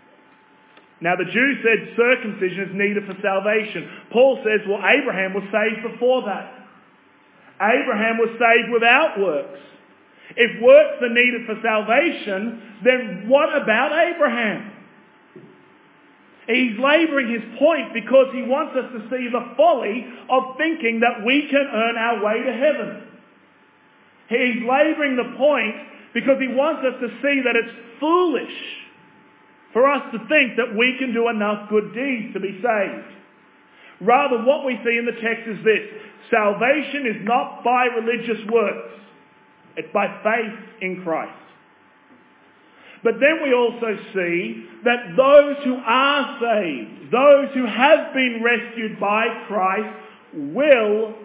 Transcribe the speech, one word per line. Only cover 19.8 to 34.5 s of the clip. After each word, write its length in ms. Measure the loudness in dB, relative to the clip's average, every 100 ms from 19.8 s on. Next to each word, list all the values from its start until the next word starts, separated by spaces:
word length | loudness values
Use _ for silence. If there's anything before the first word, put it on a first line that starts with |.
| 0 -6 -8 -16 0
of 280 | 0 0 -4
thinking 440 | -4 -2 -2 2
that 220 | 0 0
we 240 | 0 0 2
can 200 | 0 0
earn 240 | 0 -2 -2
our 300 | -2 0 0
way 160 | -2
to 100 | -4
heaven. 520 | 0 0 0 -6 -12 -18 -20 _ _ _ _ _ _ _ _ _ _ -6
He's 340 | -2 0 -2
labouring 520 | 0 2 2 2 -2 -2
the 200 | -4 0
point 380 | 2 2 0 -6 -16 -20 -10
because 280 | -6 0 0
he 80 | 0
wants 360 | 0 0 0
us 160 | -4 -4
to 80 | -10 -4
see 200 | -2 0
that 140 | 0 0
it's 160 | -2 -8 -20 -6
foolish 880 | 0 2 2 0 -6 -12 -14 -16 -20 -20 -20 _ _ _ _ _ _
for 140 | 2 2
us 140 | 2 -4
to 60 | -10 0
think 300 | 2 2 0
that 180 | -4
we 240 | 0 0 0
can 160 | -4
do 160 | -2 -2
enough 400 | 0 -2 -4 -2
good 240 | -2 -2
deeds 400 | -6 -6 -6 -6
to 60 | -8
be 200 | -8 -6
saved. 540 | -2 -2 -2 -6 -16 -20 _ _ _ _ _ _ -20 -8
Rather, 400 | 2 2 2 0
what 240 | 2